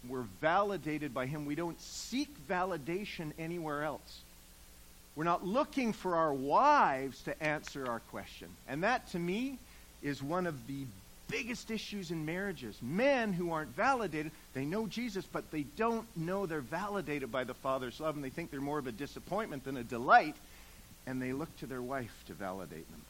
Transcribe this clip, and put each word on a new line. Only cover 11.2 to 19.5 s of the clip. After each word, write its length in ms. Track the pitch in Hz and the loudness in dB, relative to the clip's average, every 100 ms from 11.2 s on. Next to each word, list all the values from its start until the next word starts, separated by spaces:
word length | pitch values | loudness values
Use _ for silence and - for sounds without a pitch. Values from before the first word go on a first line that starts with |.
| - | -6
biggest 420 | 240 240 240 - | -4 -2 -6 -4
issues 400 | 220 - 202 165 | -4 -4 -6 -4
in 160 | 165 151 | -2 -2
marriages. 500 | 180 202 151 117 - | -2 -2 -4 -8 -6
Men 500 | 117 180 269 269 220 | -2 4 6 6 4
who 200 | 175 175 | 2 2
aren't 220 | 160 151 | 0 -2
validated, 580 | 120 240 262 196 151 156 - - | 2 4 4 2 0 -4 -6 -8
they 120 | 131 | -4
know 220 | 143 202 220 | 0 0 -2
Jesus, 380 | 220 247 190 | -4 -4 -4
but 260 | 160 - - | -4 -6 -4
they 120 | 156 | -4
don't 440 | 135 - 226 226 226 175 | -4 2 2 2 -2 -4
know 300 | 160 196 190 | 0 0 0
they're 140 | 156 | -2
validated 680 | 117 165 202 202 147 147 131 | -2 -2 0 -2 0 -2 0
by 120 | 127 | 0
the 100 | 127 | -2
Father's 460 | 120 135 131 127 - | -2 0 0 0 -2
love, 160 | 156 147 | -2 -2
and 80 | |
they 60 | 135 | -4
think 200 | 143 170 | -6 -6
they're 100 | 139 | -4
more 180 | 139 151 | 0 0
of 80 | 131 | -2
a 60 | |
disappointment 720 | 110 139 135 - 190 220 | -6 -8 -8 -4 -2 -2